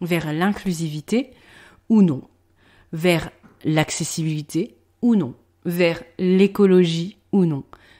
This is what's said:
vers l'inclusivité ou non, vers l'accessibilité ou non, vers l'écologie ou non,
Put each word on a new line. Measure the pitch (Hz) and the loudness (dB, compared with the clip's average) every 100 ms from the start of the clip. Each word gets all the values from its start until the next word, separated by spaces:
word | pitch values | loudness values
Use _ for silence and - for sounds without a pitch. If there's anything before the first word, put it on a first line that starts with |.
vers | 175 170 156 | -4 -4 -4
l'inclusivité | 151 185 202 196 165 165 151 - 220 269 - _ - - _ - | -2 -2 -2 -6 -6 -6 -8 -4 -4 -4 -12 _ -20 -20 _ 0
ou | 226 | 4
non, | 185 135 - _ _ _ _ _ _ | 4 2 -8 _ _ _ _ _ _
vers | 160 180 170 - - _ _ | -2 0 0 -2 -14 _ _
l'accessibilité | - 156 151 - 165 - 160 151 147 160 - - _ _ | -2 0 -2 -4 -8 -6 -4 -6 -6 -6 -6 -10 _ _
ou | 247 220 | 0 0
non, | 131 - _ _ - | -2 -8 _ _ -6
vers | 175 175 165 - - | 0 0 -2 -10 -4
l'écologie | 180 185 196 202 196 185 175 165 175 - _ | 2 4 4 4 4 4 4 0 -6 -12 _
ou | 202 170 | 0 0
non, | 143 - - _ | -2 -8 -20 _